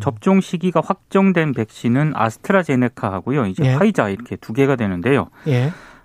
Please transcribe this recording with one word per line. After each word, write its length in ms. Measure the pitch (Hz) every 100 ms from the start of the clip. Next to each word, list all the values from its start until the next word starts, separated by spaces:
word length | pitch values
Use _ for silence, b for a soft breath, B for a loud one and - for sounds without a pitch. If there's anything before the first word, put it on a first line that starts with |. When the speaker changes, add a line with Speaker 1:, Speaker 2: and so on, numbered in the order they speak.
Speaker 1:
접종 400 | 123 117 196 190
시기가 420 | - 175 180 165
확정된 720 | - - _ 190 196 175 156
백신은 580 | 120 110 - 123 123 151
아스트라제네카하고요. 1300 | - 113 - - 196 170 127 123 - 110 95 113 143 101
이제 180 | -
Speaker 2:
예. 100 | 135
Speaker 1:
화이자 360 | 135 214 190 107
이렇게 260 | 98 - 101
두 160 | -
개가 240 | 113 139 131
되는데요. 520 | 104 90 85 135 90 b 156
Speaker 2:
예. 240 | 127 135 B B B